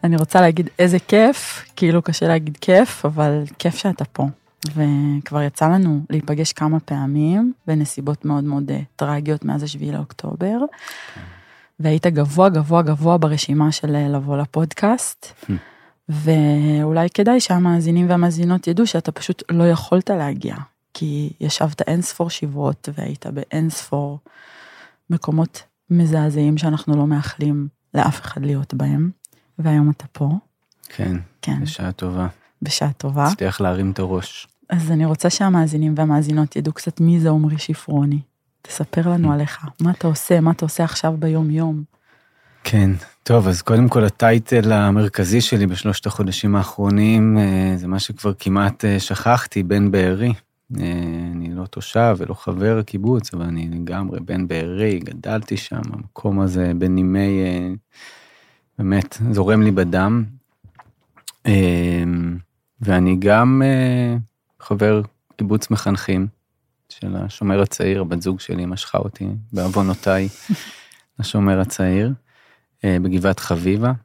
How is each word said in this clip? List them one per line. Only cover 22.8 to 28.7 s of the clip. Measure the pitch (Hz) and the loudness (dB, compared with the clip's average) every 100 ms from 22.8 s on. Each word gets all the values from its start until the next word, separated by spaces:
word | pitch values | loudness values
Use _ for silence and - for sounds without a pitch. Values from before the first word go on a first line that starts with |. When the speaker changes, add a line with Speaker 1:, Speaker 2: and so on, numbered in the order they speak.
| - 147 | -8 -10
Speaker 1:
והיית | 151 143 - | -8 -8 -10
באין | 139 139 156 160 | -10 -8 -4 -4
ספור | 156 - 143 143 143 _ _ - - - - - _ _ | -4 -6 -6 -4 -8 _ _ -20 -20 -20 -20 -20 _ _
מקומות | 170 - 156 165 - - _ _ | -4 -2 0 -2 -4 -20 _ _
מזעזעים | 175 165 156 151 147 147 151 | 2 2 2 0 2 2 2
שאנחנו | 160 151 - 147 | 0 -2 0 0
לא | 147 | 2
מאחלים | 147 147 - 147 147 143 _ _ | 0 -2 -4 -2 -2 -4 _ _
לאף | 143 151 143 | 0 0 0
אחד | - - | -6 -8
להיות | 139 139 139 | -4 -4 -4